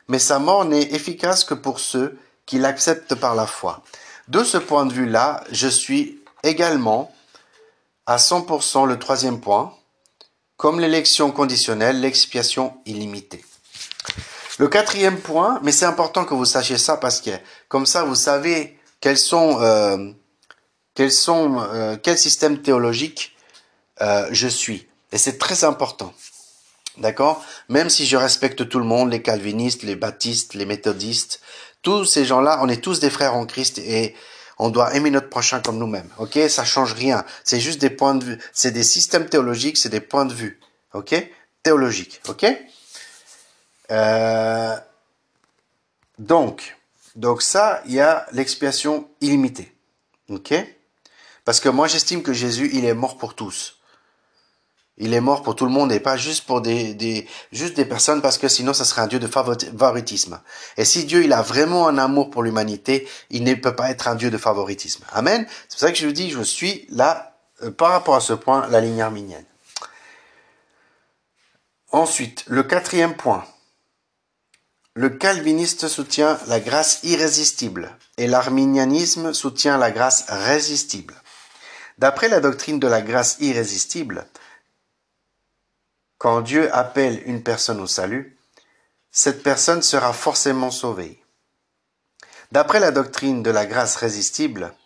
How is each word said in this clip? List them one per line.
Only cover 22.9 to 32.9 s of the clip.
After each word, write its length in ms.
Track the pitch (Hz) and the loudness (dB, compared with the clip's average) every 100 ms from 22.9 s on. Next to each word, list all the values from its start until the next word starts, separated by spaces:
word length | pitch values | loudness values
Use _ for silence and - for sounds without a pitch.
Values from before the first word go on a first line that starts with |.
| 117 156 - - _ _ - _ _ _ - | 0 -4 -8 -12 _ _ -20 _ _ _ -4
euh, 260 | 107 101 101 | 0 0 2
je 160 | 123 123 | 0 0
suis. 400 | - - 104 - _ _ | -2 -4 -8 -12 _ _
Et 80 | - | 0
c'est 180 | 139 131 | 0 0
très 260 | - 185 | -2 2
important. 480 | 160 139 135 - 92 - - - - _ _ _ - - | 2 2 -4 -6 -14 -16 -20 -20 -20 _ _ _ -20 -4
D'accord ? 480 | 110 107 143 156 - - - | -4 2 2 2 -8 -20 0
Même 220 | 135 170 | 2 4
si 160 | - 143 | 2 2
je 100 | 135 | 2
respecte 500 | 131 - 135 131 120 | 2 2 0 -2 -2
tout 120 | 131 | -2
le 60 | 113 | 2
monde, 260 | 117 123 | 2 2
les 100 | 117 | 0
calvinistes, 640 | 117 107 101 107 123 120 | -2 -2 -2 -4 -4 -4
les 120 | 104 92 | -6 -6
baptistes, 600 | 107 - 117 113 - 101 | -6 -6 -4 -4 -6 -8
les 100 | 101 | -6
méthodistes, 720 | 104 107 98 107 113 - - - - - _ | -2 -2 -2 -4 -4 -6 -10 -14 -20 -20 _
tous 220 | 170 208 185 | 0 0 2
ces 200 | 151 127 | 2 4
gens-là, 320 | 131 143 156 | 4 4 4
on 40 | 131 | 2
est 140 | 120 | 0
tous 180 | 190 | -2